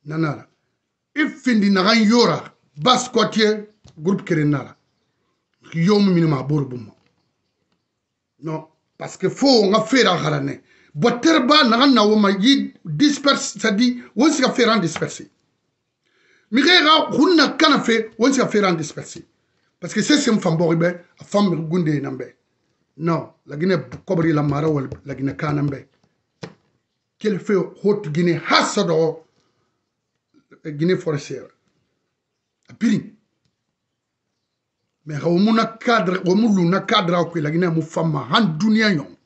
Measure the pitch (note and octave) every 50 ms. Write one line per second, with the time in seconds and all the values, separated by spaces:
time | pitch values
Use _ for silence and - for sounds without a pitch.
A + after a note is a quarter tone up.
0 | _ D3 D#3 D#3+ D#3+ D3+ B2+ G#2+ - _ _ _ _ _ _ _ _ _ _ _
1 | _ _ _ C#4+ D#4 A#3 - - - B3+ A#3+ G#3+ G3 G3+ G3 F#3+ F3+ G#3 A#3 A3+
2 | A3 G#3 A#3 A#3+ - F3+ D3+ B2+ - - _ _ _ _ _ D3 D3+ B3 B3 A#3+
3 | - - - A3 G#3 - - G#3+ G#3+ G#3 G#3+ G#3 G#3 - _ _ _ - _ -
4 | D3+ F3+ G3+ - - - F3 D#3 D3 D3 D3 C3+ A#2+ - - _ _ _ _ _
5 | _ _ _ _ _ _ _ _ _ _ _ _ _ - - E3 E3 F#3+ G#3 G#3
6 | G3+ G3 F3+ E3+ E3 D#3+ D3 C3 B2+ C#3 D3+ D3+ C3+ B2 B2+ A#2+ G#2+ - _ _
7 | _ _ _ _ _ _ _ _ _ _ _ _ _ _ _ _ _ _ _ _
8 | _ _ _ _ _ _ _ _ C#3+ D#3+ D#3 D3+ D#3 _ _ _ _ _ _ -
9 | D3+ C#3+ - - F#3+ F3+ - - B3+ C#4+ C4 A3+ G3+ F#3+ G3+ A3 G#3+ - C4 C4
10 | A3 F#3+ F3+ D3+ D3 D#3 D3 C#3+ C#3 C#3 C3 - _ _ _ _ _ _ _ D3
11 | E3 A#3+ A#3 - - D#4+ D#4+ D#4 B3 A#3+ D4 D4 D4 A3+ A3+ A#3 C4+ C#4+ B3+ A3+
12 | G#3 G#3 G#3+ G#3+ G#3 F#3+ G3 F#3 F#3+ C4 C#4 A#3+ G3+ - - _ _ E3+ D3+ D3
13 | C#4+ D4 - - - C#4+ - - - - - G#3+ - A3 G3+ G3+ B3 B3 B3 -
14 | - - _ G3+ C4+ D#4+ D4 - B3+ A#3+ - - A#3 A3 A3+ G#3+ E3+ D#3+ - -
15 | D#3+ - - - - _ _ _ _ _ _ _ _ _ _ _ _ _ _ _
16 | _ _ _ _ _ _ _ _ _ _ G#3 B3+ D4 E4 F#4 F4 D4 D4+ D#4+ D4+
17 | - - - A#3 D#4 F#4 F4 D#4 C#4 - - - D#4 D#4 C#4 - - - A3+ A3+
18 | G#3+ - _ - A3 C4+ C4+ B3+ A3 D3+ - G#2 - F#3 E3+ D#2+ - - - -
19 | - - - - - _ _ _ _ _ _ _ _ _ _ _ - E3+ - A3
20 | G3 - D4 C#4+ C#4+ B3 A3+ G3+ - E3+ E3 D#3+ F3 D#3+ E3+ E3 E3+ F3 F3 F3
21 | - _ _ _ - _ - G3+ G#3 F#3+ E3 D3+ E3 D#3 E3+ F#3 E3+ D#3 D3+ C#3
22 | C3+ C3+ C3 B2+ B2 - _ _ _ _ _ _ _ _ _ _ _ _ _ C#3
23 | D#3+ F3 E3 D3 A#2+ - _ _ _ - C#3+ D3 E3+ F#3+ F#3 D#3+ - - - -
24 | _ - F#3+ E3+ D#3+ E3 D#3 D3 D3 D3 C#3+ C#3+ D3+ D#3+ D3+ C#3+ C3 B2+ B2+ -
25 | _ C3+ C#3 C3 C3+ C#3 C3 - D#3+ D3+ C#3+ D3 D3 C#3 C3+ B2+ - _ _ _
26 | _ _ _ _ _ _ _ _ - - - _ _ _ _ _ _ _ _ _
27 | _ _ _ _ - G#3+ G3+ E3+ - - G#3 F#3 E3+ - - - - G3+ G3+ G3+
28 | - D3+ D3 E3+ F3 F3 E3 D3 - - - - G3+ - - G#3+ F#3 E3+ D#3+ D#3
29 | E3 D#3 D#3 - _ _ _ _ _ _ _ _ _ _ _ _ _ _ _ _
30 | _ _ _ _ _ _ _ _ _ _ - _ _ D#3+ D3 D3 D#3+ F3 F#3 -
31 | - E3+ D3+ C#3+ - - C#3 A#2+ - - _ _ _ _ _ _ _ _ _ _
32 | _ _ _ _ _ _ _ _ _ _ _ _ _ _ B2 _ G#3+ B3 G#3+ D#3+
33 | - - - _ _ _ _ _ _ _ _ _ _ _ _ _ _ _ _ _
34 | _ _ _ _ _ _ _ _ _ _ _ _ _ _ _ _ _ _ _ _
35 | _ D3+ D3+ C#3+ D3 E3 F3 F3+ G3+ A3+ A3 A3 A3+ A3+ - - - A#3+ A#3 A3
36 | F3+ F3 F3+ F#3 - E3+ F#3 G#3 A3+ A#3 G3+ F#3+ F3 E3+ F#3 F#3+ F#3+ - A3+ G#3+
37 | F#3+ E3 F3 F3 E3+ E3 E3+ E3+ D3 D3+ D#3 E3+ F#3 E3+ D#3+ D#3+ D#3 - - E3+
38 | E3 E3 D3+ C#3 A#2+ A#2 F3 A#3 A3 F3 D#3 D#3 G3 A3 G#3+ A3 A3 G#3+ F#3+ D3
39 | C3 - - _ _